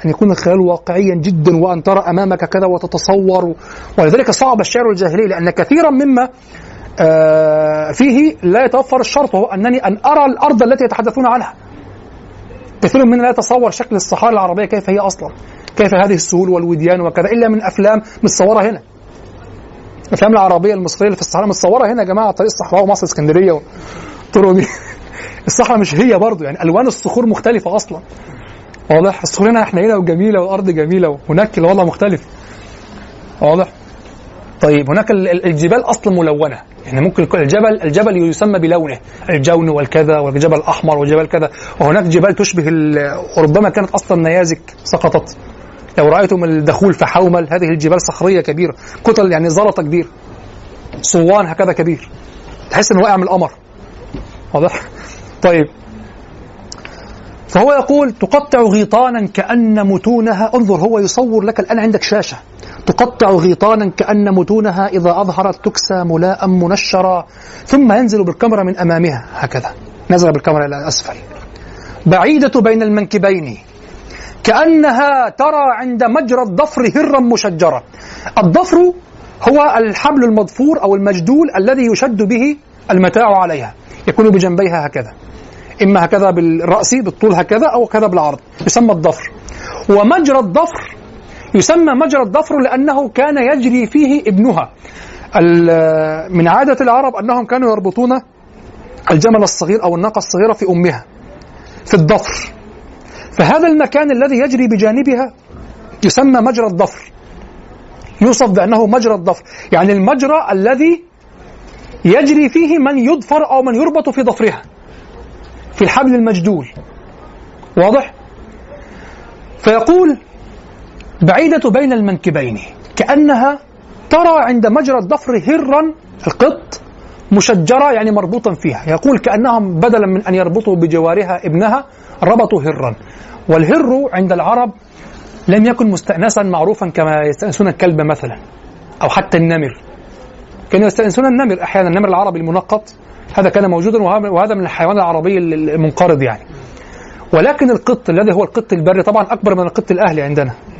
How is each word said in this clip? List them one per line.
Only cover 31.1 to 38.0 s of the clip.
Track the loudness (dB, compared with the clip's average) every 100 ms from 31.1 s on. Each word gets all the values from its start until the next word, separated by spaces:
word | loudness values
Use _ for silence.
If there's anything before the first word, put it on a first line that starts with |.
| -4 -2
وهناك | 0 0 0
الوضع | 2 2
مختلف. | 0 0 -2 -2 -8 -20 -20 -20 -20 -20 -20 -20 -20 -20 -20 -2
واضح؟ | 0 0 -2 -8 -20 -20 -20 -20 -20 -20 -20 -2
طيب، | 2 2 0
هناك | -2 0
ال-، | 0 0
ال-، | -2 -2
الجبال | 0 0 0
أصلًا | -2 -2 -2
ملونة، | 0 0 0 -2 -6 -18 -20 -8
يعني | -2
ممكن | -2 0
يكون | 0 0
الجبل، | 0 2 2 0
الجبل | -2 0